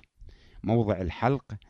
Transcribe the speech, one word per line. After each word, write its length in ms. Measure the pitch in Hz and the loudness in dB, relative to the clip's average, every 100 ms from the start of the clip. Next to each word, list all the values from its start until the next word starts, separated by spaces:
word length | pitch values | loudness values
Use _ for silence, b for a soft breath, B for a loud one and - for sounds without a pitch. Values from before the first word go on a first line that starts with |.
| - _ - b b b | -20 _ -20 b b b
موضع 380 | - 117 104 92 | 0 2 2 0
الحلق 440 | 90 - 117 139 - 107 | -2 0 0 0 -4 -14